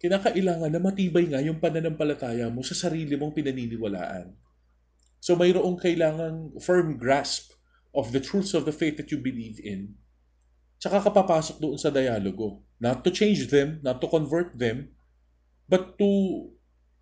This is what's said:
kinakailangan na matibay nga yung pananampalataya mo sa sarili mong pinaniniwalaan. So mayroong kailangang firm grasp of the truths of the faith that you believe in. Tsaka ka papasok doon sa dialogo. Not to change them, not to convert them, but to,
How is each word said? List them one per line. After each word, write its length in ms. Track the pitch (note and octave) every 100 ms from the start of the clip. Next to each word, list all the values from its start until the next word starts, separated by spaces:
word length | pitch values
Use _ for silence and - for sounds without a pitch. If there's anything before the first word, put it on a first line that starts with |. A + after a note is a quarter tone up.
kinakailangan 720 | F3 G3 G#3+ E3 F#3 E3 D#3
na 60 | E3+
matibay 460 | F#3 G3 F#3 E3+ E3+
nga 100 | C3+
yung 160 | D3+ D#3+
pananampalataya 880 | E3+ D#3+ D#3+ - D3+ C#3+ B2 A#2 A#2
mo 160 | A#2+ C3
sa 80 |
sarili 400 | - F3 E3 D3+
mong 220 | C#3 D3+ D3+
pinaniniwalaan. 960 | C#3 C3 A#2 A2+ G#2+ F#2 E2 F#2+ F2+ F#2+ _ _ _ _ _ _ _ _
So 160 | - E3+
mayroong 420 | F3 F3+ F3+ F3+
kailangang 800 | F3+ E3+ D#3 D#3 D#3+ D#3+ D#3 -
firm 320 | - F3+ D#3+ B2
grasp 560 | A#2+ C#3 C#3 - - _ _ _ _
of 160 | C#3+ A#2+
the 80 | C3
truths 380 | C3+ G3+ G3 E3+
of 80 |
the 100 | D#3
faith 220 | D3+ D#3+ D3+
that 160 | D3
you 80 | D3
believe 400 | B2 A#2+ A2 G#2
in. 340 | G#2 G2 G2+ - _ _ _ _ _ _ _ -
Tsaka 240 | F3+ G3
ka 60 | G3+
papasok 480 | G3+ - D#3+ D#3 -
doon 160 | D3+ C3
sa 160 | D#3
dialogo. 720 | C#3 C3 A2 G2 G2 G#2+ - _ -
Not 240 | A#2 B2+
to 80 | F3+
change 400 | F3+ G#3+ F3 B2+
them, 320 | C#3+ C#3 D#3
not 160 | C3+ B2+
to 80 | B2+
convert 480 | D#3+ C#3+ E3 F3 A#2
them, 320 | A#2+ B2 C#3+ _ _ _ _ _ _ _ -
but 320 | F#3 F#3 -
to, 480 | G3+ G3 F#3+ - - - _ _ _ _